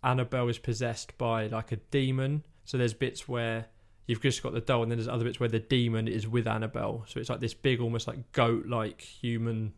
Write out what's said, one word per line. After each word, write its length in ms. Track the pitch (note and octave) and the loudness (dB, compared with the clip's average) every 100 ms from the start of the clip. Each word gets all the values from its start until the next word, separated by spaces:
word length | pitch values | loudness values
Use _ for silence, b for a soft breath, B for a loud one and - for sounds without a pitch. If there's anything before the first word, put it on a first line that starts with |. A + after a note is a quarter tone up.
Annabelle 460 | B2+ B2+ B2 C3 A#2+ | 2 2 2 0 0
is 100 | A#2 | 0
possessed 600 | - A2 A#2+ A2 - - | -2 0 -2 -4 -10 -4
by, 300 | A#2+ A2+ G#2+ | 0 2 0
like, 260 | A2+ A2 | -4 -4
a 40 | G#2+ | -6
demon. 680 | - C#3 C3 C3 C3+ D3+ - - | 0 0 2 2 0 -2 -4 -20
So 140 | - C3+ | -6 0
there's 160 | A#2+ | 0
bits 340 | G#2 B2+ - - | 2 -4 -4 -6
where 380 | B2 A2+ A2+ A#2 b b b - | -2 -2 -2 -6 b b b -4
you've 140 | A2+ | 0
just 200 | C3+ A#2+ | 2 0
got 120 | B2+ | -2
the 80 | A#2 | -4
doll, 200 | - B2 | 2 2
and 60 | A2+ | 2
then 60 | A#2 | 0
there's 120 | A2+ | 0
other 160 | A#2+ A#2 | 0 0
bits 160 | - | 0
where 80 | A#2+ | 0
the 100 | A2+ | 0
demon 480 | A2 C3 A#2+ A2+ A2 | 2 4 4 2 0
is 180 | A2 G#2+ | -2 0
with 220 | A#2+ A2+ | 0 0
Annabelle. 560 | A2 A2 A#2 G#2 A#2 A2 | 0 -2 -2 -2 -4 -6
So 140 | - | -8
it's 100 | A#2+ | -4
like 120 | B2 | -4
this 120 | A#2 | -4
big, 280 | - C#3 B2 | 0 2 2
almost, 260 | A#2 A#2 A#2 | 2 -2 -4
like, 240 | A#2 A#2+ | -8 -6
goat-like 680 | - A#2 A#2 - A#2+ A2 - | 2 4 4 0 -2 -2 -6
human 720 | - - B2 A#2 A#2 A2+ A2 | -18 -6 -4 -2 -2 -2 -4